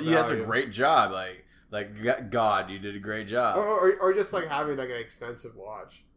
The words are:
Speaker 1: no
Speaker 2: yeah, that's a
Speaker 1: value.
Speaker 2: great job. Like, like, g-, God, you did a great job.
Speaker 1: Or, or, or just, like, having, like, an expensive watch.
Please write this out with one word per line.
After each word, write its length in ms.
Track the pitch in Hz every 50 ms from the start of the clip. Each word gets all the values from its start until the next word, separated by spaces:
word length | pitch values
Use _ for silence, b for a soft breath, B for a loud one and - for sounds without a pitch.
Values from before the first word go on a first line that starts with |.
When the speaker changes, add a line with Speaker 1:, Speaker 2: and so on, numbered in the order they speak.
| 160
Speaker 1:
no 60 | 160
Speaker 2:
yeah, 60 | 165
that's 140 | 156 - -
a 40 | -
Speaker 1:
value. 120 | 110 107
Speaker 2:
great 260 | 110 113 127 139 117
job. 400 | 98 113 135 151 160 127 107 98
Like, 320 | 95 92 92 92 90 - - b b b b b
like, 240 | 107 104 101 101 104 107
g-, 220 | 110 120 131 - 127 98
God, 400 | 117 117 113 107 101 95 92 92
you 80 | 98 95
did 180 | 98 101 101
a 40 | 101
great 280 | 104 107 107 110 107 98
job. 300 | 110 123 120 110 - 190
Speaker 1:
Or, 80 | 208
or, 300 | 208 220 185 185 190 196 -
or 140 | 190 190 190
just, 180 | 208 190 -
like, 140 | 208 185 165
having, 300 | 156 143 143 151 151 143
like, 120 | 135 131 127
an 60 | 123
expensive 580 | 117 113 - - - 120 120 120 113 - 117 110
watch. 480 | 95 95 107 107 98 90 - - - _ _ _